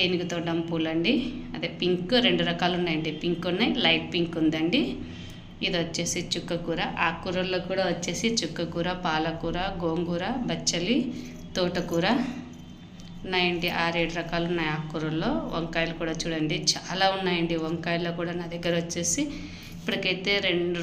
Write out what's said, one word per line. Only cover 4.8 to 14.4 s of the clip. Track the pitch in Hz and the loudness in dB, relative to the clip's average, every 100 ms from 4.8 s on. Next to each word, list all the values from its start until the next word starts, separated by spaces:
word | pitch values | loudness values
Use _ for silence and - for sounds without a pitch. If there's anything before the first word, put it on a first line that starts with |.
| - - - - - - - - 196 | 2 -2 -8 -10 -12 -14 -14 -6 -2
ఇది | 175 | 0
వచ్చేసి | 165 - 170 180 170 | 0 -2 -2 -2 -2
చుక్కకూర, | 175 - 170 165 165 202 180 170 | -4 -2 -4 -2 -2 -2 2 0
ఆకుకూరల్లో | 170 190 185 185 180 175 | 0 -2 0 0 0 0
కూడా | 190 185 | 0 2
వచ్చేసి | 170 - 170 233 226 | 0 -2 0 2 2
చుక్కకూర, | 160 - 170 170 170 180 180 | -2 -2 -4 -2 -2 0 0
పాలకూర, | 156 160 160 165 175 196 185 | 2 0 -2 -2 -2 -2 0
గోంగూర, | 170 165 175 170 190 247 196 | 0 0 0 0 0 0 -2
బచ్చలి, | 160 - 175 180 277 - - - - - 190 | 0 0 0 2 2 2 -4 -10 -12 -6 0
తోటకూర | 180 180 175 165 185 - - - - - - - - - - - 190 | 2 0 0 2 4 2 0 -4 -10 -14 -14 -16 -16 -16 -14 -10 -2
ఉన్నాయండి. | 185 180 175 170 170 170 | 2 4 2 0 2 2
ఆరేడు | 170 165 170 | 2 0 0
రకాలు | 165 170 | -2 0